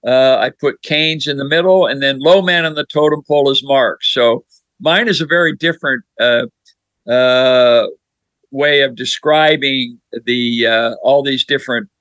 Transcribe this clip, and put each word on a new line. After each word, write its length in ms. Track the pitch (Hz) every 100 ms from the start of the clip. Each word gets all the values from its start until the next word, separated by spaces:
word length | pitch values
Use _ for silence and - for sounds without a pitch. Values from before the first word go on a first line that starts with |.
Uh, 340 | 120 127 131 127
I 100 | 123 -
put 220 | 143 -
Keynes 460 | - 151 156 156 143
in 100 | 139
the 80 |
middle, 400 | 139 160 185 190
and 160 | 165 139
then 160 | 139 135
low 220 | 147 190
man 240 | 180 170
on 80 | 160
the 120 | 151
totem 360 | 143 151 151 151 -
pole 240 | 147 139
is 100 | 135
Marx. 480 | 135 135 113 78 -
So 340 | 131 120 120 _ _ _ _
mine 280 | 156 180 233
is 140 | 156
a 40 | 151
very 280 | 170 165
different, 480 | - 165 165 147 127 _ -
uh, 280 | 120 120 120 _ _ _ _ _ -
uh, 800 | 123 127 127 131 127 123 120 107 - _ _ _ _ _
way 300 | 135 147 143
of 140 | 135
describing 1040 | 120 120 - 151 151 156 156 139 135 123 120 _ 117
the, 400 | 117 123 120 117 113
uh, 280 | 113 117 113
all 180 | 120 143
these 220 | 139 131
different 440 | - 139 - 120 104 _